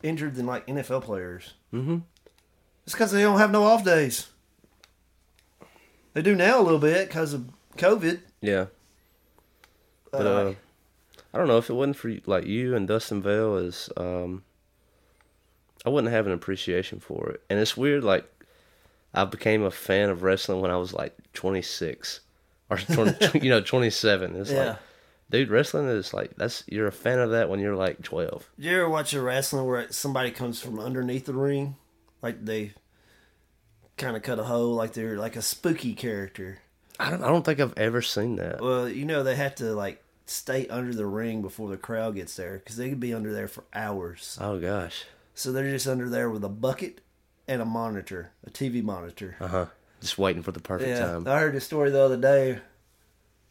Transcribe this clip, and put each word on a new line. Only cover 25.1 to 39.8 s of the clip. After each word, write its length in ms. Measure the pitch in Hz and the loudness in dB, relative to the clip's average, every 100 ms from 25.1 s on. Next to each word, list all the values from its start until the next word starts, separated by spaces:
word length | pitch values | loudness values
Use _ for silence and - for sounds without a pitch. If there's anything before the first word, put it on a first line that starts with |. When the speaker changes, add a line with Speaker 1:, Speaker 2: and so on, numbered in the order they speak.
| _ _ | _ _
Speaker 2:
dude, 180 | 113 135 | 0 4
wrestling 380 | 110 147 151 139 | 2 2 0 0
is 260 | 110 92 | -2 -2
like, 220 | - - - | -6 -8 -4
that's, 280 | 117 - - | -6 -6 -8
you're 200 | 104 107 | -2 -2
a 40 | |
fan 280 | - 113 127 | 0 0 2
of 120 | 120 | 2
that 180 | 113 92 | 2 2
when 100 | 98 | 0
you're, 160 | 101 98 | -2 0
like, 260 | 95 - | 0 -2
twelve. 460 | - 82 82 - - - | -6 -4 -4 -6 -14 -10
Speaker 1:
You 140 | 147 185 | 0 2
ever 120 | 170 | 2
watch 240 | 156 143 | 0 -2
a 80 | 143 | -2
wrestling 440 | 127 131 135 139 131 | 0 0 0 -2 0
where 260 | 123 117 | -2 -4
somebody 380 | - 139 135 127 | -6 -2 -2 -2
comes 300 | 117 123 117 | -4 -6 -6
from 180 | 127 107 | -8 -8
underneath 460 | 113 127 123 131 135 | -6 -4 -4 -4 -4
the 80 | |
ring? 420 | 131 139 139 143 139 _ _ _ _ | -2 0 0 -4 -8 _ _ _ _
Like, 240 | 120 110 107 | -8 -8 -6
they 280 | 110 104 - _ _ _ _ _ _ _ _ _ _ _ - | -4 -6 -12 _ _ _ _ _ _ _ _ _ _ _ -8
kinda 220 | 131 113 | -6 -4
cut 200 | - 135 | -4 -4
a 40 | 113 | -2
hole, 280 | 120 120 | 0 2
like 200 | 117 113 | 0 -2
they're, 240 | 113 113 104 | -4 -6 -4
like, 180 | 113 117 | -6 -6
a 60 | |
spooky 520 | 107 - 175 160 127 | -6 -2 0 0 -2
character. 680 | 104 123 104 98 - 92 80 _ _ _ - | -6 -6 -6 -8 -10 -14 -14 _ _ _ -8
Speaker 2:
I 100 | - | -4
don't, 140 | 175 | -2
I 40 | 123 | 2
don't 160 | 170 | 2
think 160 | 160 147 | 2 0
I've 180 | 131 - | 0 0
ever 240 | 110 120 | 0 0
seen 360 | 117 - 113 104 | -2 -2 -2 -2
that. 240 | 87 - | -4 -4
Speaker 1:
Well, 260 | 127 127 123 | -2 -2 -2
you 160 | 107 147 | -6 -4
know, 160 | 156 | -2
they 120 | 131 131 | 0 0
have 180 | 139 135 | -4 -4
to, 180 | 117 | -4
like, 300 | 107 | -4